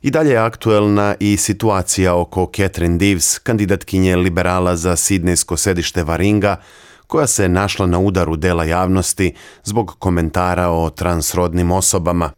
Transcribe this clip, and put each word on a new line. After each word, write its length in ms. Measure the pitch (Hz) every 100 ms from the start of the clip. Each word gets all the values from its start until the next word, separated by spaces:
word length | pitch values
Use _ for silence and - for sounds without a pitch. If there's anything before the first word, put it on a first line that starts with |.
i 80 | 143
dalje 200 | 151 156
je 80 | 120
aktuelna 760 | 113 117 110 107 104 101 101 -
i 160 | 101 104
situacija 760 | - 101 110 95 90 - 92
oko 360 | 87 87 - 87 -
Catherine 420 | 95 - 85 85
Deves, 400 | 98 95 - -
kandidatkinje 760 | - 113 101 95 - 95 92 90
liberala 600 | 90 87 87 92 90 87
za 200 | 87 87
sidnejsko 600 | - 98 87 87 - 85
sedište 460 | - 90 82 -
Varinga, 540 | 78 80 98 104 101 95 - - - - _
koja 200 | - 147
se 220 | - 95
našla 380 | 90 98 - 95
na 120 | 87
udaru 380 | 98 95 82 80
dela 280 | 90 85
javnosti 680 | 80 87 92 92 87 - 92 - - -
zbog 320 | - 107 95 -
komentara 680 | 95 87 82 85 90 90 87
o 220 | 82 82
transrodnim 800 | - 90 85 76 90 90 85 87
osobama. 600 | 90 92 - 82 87 85